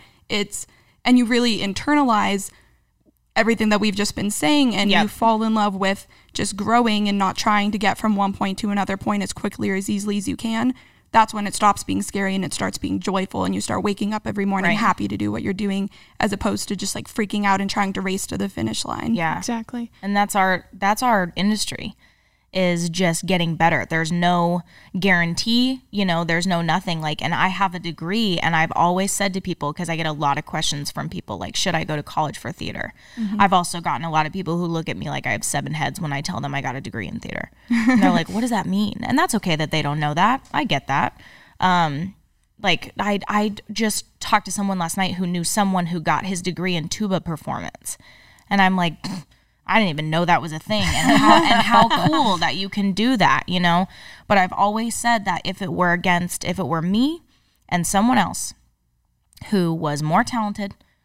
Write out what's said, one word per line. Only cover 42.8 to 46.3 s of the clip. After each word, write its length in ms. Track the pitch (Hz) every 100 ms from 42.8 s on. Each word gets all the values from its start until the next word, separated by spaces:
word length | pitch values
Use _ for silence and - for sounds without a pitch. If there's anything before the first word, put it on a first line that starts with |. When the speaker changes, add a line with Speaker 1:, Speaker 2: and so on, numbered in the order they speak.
| - -
Speaker 2:
I, 200 | 202 202 -
I 280 | 208 214 202 -
just 340 | 208 214 - - _
talked 260 | - 214 190
to 60 |
someone 260 | 208 196 190
last 180 | 165 -
night 200 | 185 180
who 100 | 180
knew 180 | 175
someone 440 | 165 220 196 185 170
who 120 | 175
got 280 | 160 151
his 160 | 185